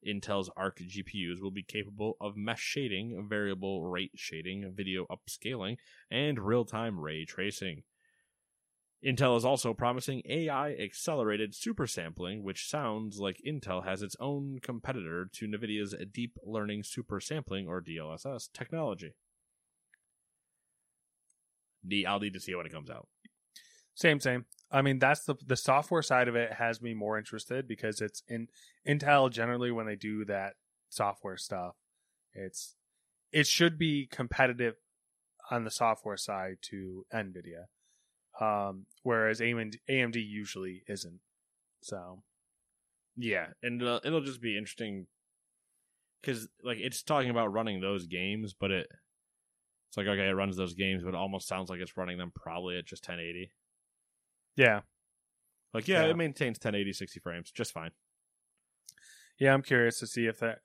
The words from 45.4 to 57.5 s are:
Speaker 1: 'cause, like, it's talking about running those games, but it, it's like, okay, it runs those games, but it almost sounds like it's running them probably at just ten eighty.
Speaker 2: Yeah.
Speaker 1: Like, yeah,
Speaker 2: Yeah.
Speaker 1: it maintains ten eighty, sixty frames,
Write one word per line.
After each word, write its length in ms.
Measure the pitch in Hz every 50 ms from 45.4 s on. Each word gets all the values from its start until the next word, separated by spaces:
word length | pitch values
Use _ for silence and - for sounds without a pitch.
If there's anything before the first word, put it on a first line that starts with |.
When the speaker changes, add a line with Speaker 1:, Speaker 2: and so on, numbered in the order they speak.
| _ _ _ _ _ _ _ _ _ _ _ _ _ _ _ - -
Speaker 1:
'cause, 240 | 147 127 113 113 - _ _ -
like, 140 | 123 117 110
it's 240 | - 131 117 - -
talking 280 | - 151 143 131 123
about 200 | 117 117 113 104
running 300 | 98 110 113 110 98 92
those 260 | 95 98 101 95 87
games, 460 | 82 90 87 92 98 104 110 110 101 -
but 180 | - 98 95
it, 160 | 95 90 - - - - _ _ _ _ _ _ _ _ _ _ _ _ _ _ _ _ _ -
it's 80 | -
like, 100 | 107 98
okay, 220 | 104 101 98 95 98
it 60 | 95
runs 200 | 95 98 98 92
those 180 | 92 92 87 85
games, 300 | 92 98 95 95 90 87
but 60 | 92
it 60 | 92
almost 340 | 85 98 98 95 92 - -
sounds 200 | 95 95 92 92
like 120 | 92 87
it's 160 | 92 - -
running 200 | 95 92 90 90
them 140 | 90 90 85 -
probably 440 | - - 85 82 87 90 90 87
at 80 | 90 85
just 180 | - 92 - -
ten 160 | - 87 85
eighty. 320 | 82 85 85 90 92 95 _ _ _ _ _ _ _ _ _ _ _ _ _ _ _ _ _ _ _ _ -
Speaker 2:
Yeah. 260 | 139 131 117 107 104 - _ _ _ _ _ _ _ _ _ _ _ _ _ _ _ _ - -
Speaker 1:
Like, 140 | 110 110
yeah, 160 | 180 190 165 160
Speaker 2:
Yeah. 80 | 160
Speaker 1:
it 60 | 170
maintains 420 | 170 165 151 135 - 143 123 110 -
ten 160 | - 113 104
eighty, 160 | 101 101 98 92
sixty 260 | - 98 - - -
frames, 320 | - 87 85 87 85 -